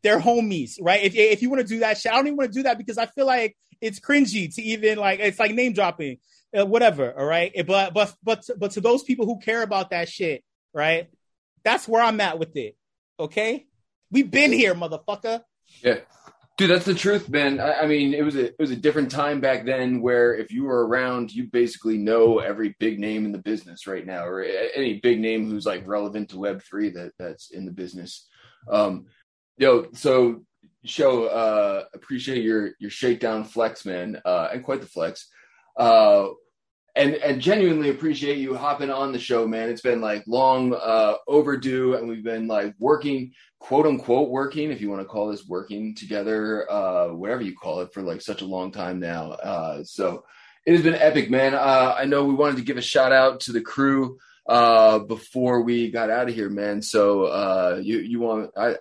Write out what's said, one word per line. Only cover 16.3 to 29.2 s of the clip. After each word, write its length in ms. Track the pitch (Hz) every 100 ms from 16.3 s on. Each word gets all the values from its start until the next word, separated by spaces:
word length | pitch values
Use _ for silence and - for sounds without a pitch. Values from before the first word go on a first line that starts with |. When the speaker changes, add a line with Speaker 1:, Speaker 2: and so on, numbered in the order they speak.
| _ _ -
Speaker 2:
Dude, 120 | 190
that's 160 | 180 185
the 80 |
truth, 340 | 175 196 202 -
man. 320 | 147 143 139
I, 200 | 143 151
I 60 | 156
mean, 280 | 147 139
it 80 | 147
was 120 | 147
a, 120 | 139 120
it 100 | -
was 120 | 151
a 60 | 120
different 340 | 147 151 131
time 320 | 135 147 143
back 240 | 131 127 113
then 340 | 131 127 123
where 340 | 120 123 120
if 160 | 107 104
you 140 | 113
were 220 | 139 123 113
around, 440 | 127 127 123 113
you 180 | 107 120
basically 500 | 120 120 - 110 110
know 400 | 104 117 113 110
every 360 | - 104 107 101
big 200 | 113 104
name 280 | 104 107 107
in 60 |
the 60 | 98
business 480 | 98 107 87 85 98
right 200 | 95 92
now, 180 | 92
or 160 | 87 95
a-, 300 | 95 95 117
any 240 | 139 131 101
big 200 | 120 113
name 300 | 110 113 107
who's, 160 | 104 104
like, 200 | 90 92
relevant 440 | 104 104 104 101
to 80 | 95
Web 240 | 101 95
three 260 | _ 98 104
that, 240 | 87 87 _
that's 320 | 90 - -
in 160 | 95 95
the 60 |
business. 540 | 90 90 90 87 - _ _ _ _ -
Um, 340 | 104 104 92 - _